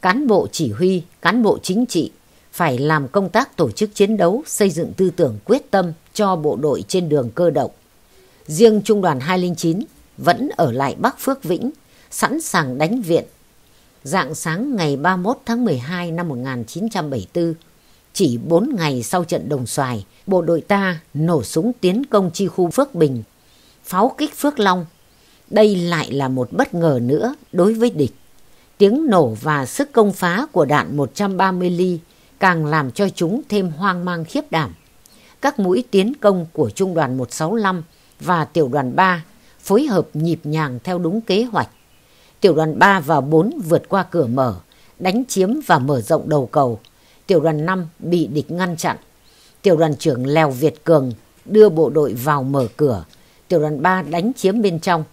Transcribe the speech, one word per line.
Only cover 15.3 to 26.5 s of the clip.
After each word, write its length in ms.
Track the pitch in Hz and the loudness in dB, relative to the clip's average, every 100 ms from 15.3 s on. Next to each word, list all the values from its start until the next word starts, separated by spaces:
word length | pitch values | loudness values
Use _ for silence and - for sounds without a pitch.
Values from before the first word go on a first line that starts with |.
| 254 - | -4 -4
tháng 200 | 233 240 | -2 0
mười 120 | 131 | -2
hai 340 | 123 180 175 | -4 -8 -6
năm 160 | 165 170 | -6 -6
một 100 | 127 | -6
nghìn 280 | 131 127 113 | -6 -8 -8
chín 240 | 165 220 | -8 -6
trăm 200 | 202 151 | -4 -4
bảy 100 | 127 | -6
mươi 80 | 95 | -6
tư, 220 | 175 170 165 _ _ _ _ _ | -4 -2 -4 _ _ _ _ _
chỉ 240 | - 180 120 | -2 0 0
bốn 380 | 123 170 240 247 | 2 2 2 -2
ngày 280 | 156 127 | -2 -2
sau 200 | 113 185 | -2 -4
trận 260 | 165 160 82 | -2 -4 -4
Đồng 180 | 147 123 | -6 -4
Xoài, 380 | - 131 117 95 _ - | -4 -4 -4 -10 _ -2
bộ 140 | 185 | 0
đội 200 | 165 165 | 2 -2
ta 380 | - 202 190 165 _ | 0 0 0 -4 _
nổ 300 | 139 160 165 | -4 0 0
súng 280 | 104 - 214 247 | 0 -2 -2 0
tiến 240 | 180 196 277 | 0 0 0
công 260 | 208 185 | 0 0
chi 140 | - 196 | -2 -4
khu 220 | - 175 | 0 -2
Phước 260 | 160 285 170 | 0 -2 2
Bình, 280 | 156 127 107 _ _ _ _ _ | 0 0 -8 _ _ _ _ _
pháo 320 | - 185 233 - | -6 0 0 0
kích 160 | 302 - | -6 -2
Phước 240 | 294 285 | -2 0
Long. 260 | 202 185 165 _ _ _ _ _ _ | 0 0 -4 _ _ _ _ _ _
Đây 260 | - 214 190 | 4 4 4
lại 360 | 175 170 139 | 0 -2 -2
là 160 | 131 135 | -4 -2
một 240 | 131 123 | -2 -4